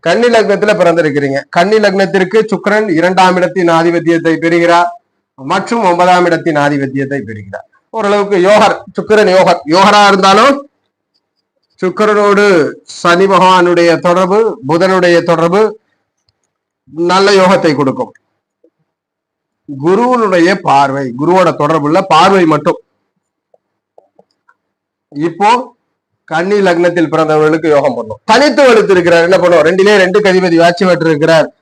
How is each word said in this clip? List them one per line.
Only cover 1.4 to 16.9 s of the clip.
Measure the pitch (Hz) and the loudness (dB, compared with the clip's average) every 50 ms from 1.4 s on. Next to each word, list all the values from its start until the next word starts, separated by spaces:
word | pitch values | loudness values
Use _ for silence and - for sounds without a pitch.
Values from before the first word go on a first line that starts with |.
| 135 _ - | -8 _ -4
கன்னி | 180 175 202 214 220 208 | -4 -2 0 0 0 0
லக்னத்திற்கு | 202 190 196 196 175 196 196 185 185 208 220 214 214 | 0 0 -2 -4 -2 -2 -2 -2 0 0 -2 -2 -2
சுக்கிரன் | 208 175 - 208 208 214 220 208 160 160 | -6 -4 -4 -2 -2 -2 -2 -2 -2 -2
இரண்டாம் | 170 180 190 185 185 185 180 185 | 0 0 2 2 2 2 2 0
இடத்தின் | 180 175 - 190 180 170 165 | -2 -4 -2 -2 -2 0 0
ஆதிபத்தியத்தை | 160 165 170 170 170 151 165 170 165 165 165 160 151 | 2 0 0 -2 -2 -2 -2 -2 0 0 -2 -4 -2
பெறுகிறார் | 156 165 170 170 170 170 170 170 175 175 - - _ _ _ _ _ _ _ - 131 139 | -2 -2 0 0 2 2 2 2 0 -2 -6 -12 _ _ _ _ _ _ _ -18 -8 -6
மற்றும் | 175 196 190 - 233 233 214 180 | -6 -6 -4 -4 -4 -2 0 -2
ஒன்பதாம் | 175 175 180 180 180 180 175 175 | 0 0 2 2 2 2 2 0
இடத்தின் | 170 156 143 165 151 147 143 | -2 -4 -6 -6 -4 -2 -2
ஆதிபத்தியத்தை | 147 147 139 139 131 131 139 139 135 139 139 107 107 | -2 -2 -4 -6 -6 -6 -6 -6 -6 -8 -10 -10 -12
பெறுகிறார். | 110 110 98 98 101 - - _ _ _ _ _ - | -16 -16 -16 -16 -18 -18 -18 _ _ _ _ _ -10
ஓரளவுக்கு | 220 208 202 208 208 202 185 202 180 175 190 | -6 -2 -2 -2 -2 -2 -2 -2 0 2 2
யோகர், | 208 214 220 202 - - - - - | 4 4 2 2 0 -4 -10 -12 -10
சுக்கிரன் | - 170 - 214 214 208 185 180 | -10 -2 0 0 2 2 2 2
யோகர், | 185 180 185 175 - - 143 160 | 2 2 2 0 -2 -2 -2 0
யோகரா | 185 196 208 208 208 202 196 | 2 2 4 4 4 4 2
இருந்தாலும் | 196 190 190 190 196 208 240 285 277 285 - - _ _ _ _ _ _ _ _ _ _ _ _ _ _ _ _ _ _ _ _ _ _ | 2 2 2 2 4 4 4 2 0 -2 -6 -16 _ _ _ _ _ _ _ _ _ _ _ _ _ _ _ _ _ _ _ _ _ _
சுக்கிரனோடு | 190 185 185 190 214 214 208 208 208 202 202 196 208 202 190 165 143 127 - - _ - - - | -6 -6 -2 -2 0 0 0 0 2 2 2 2 2 2 2 2 0 -2 -6 -12 _ -20 -20 -4
சனி | - 175 170 175 190 196 | -2 0 2 2 2 2
பகவானுடைய | 196 180 185 185 185 185 175 175 175 175 170 170 160 160 - | 2 2 2 2 2 2 2 0 0 2 2 0 0 0 0
தொடர்பு, | 180 175 185 190 180 196 214 226 214 170 - 127 135 | -2 0 0 0 0 0 -2 -2 -2 -4 -8 -6 -4
புதனுடைய | 160 170 185 185 190 185 180 175 170 170 - 180 | -2 0 0 0 0 0 2 2 2 0 0 0
தொடர்பு | 170 160 160 170 170 208 220 208 214 _ _ _ _ _ _ _ _ _ _ _ _ _ _ _ _ _ _ _ _ _ _ _ | -2 0 0 0 0 0 0 -2 -4 _ _ _ _ _ _ _ _ _ _ _ _ _ _ _ _ _ _ _ _ _ _ _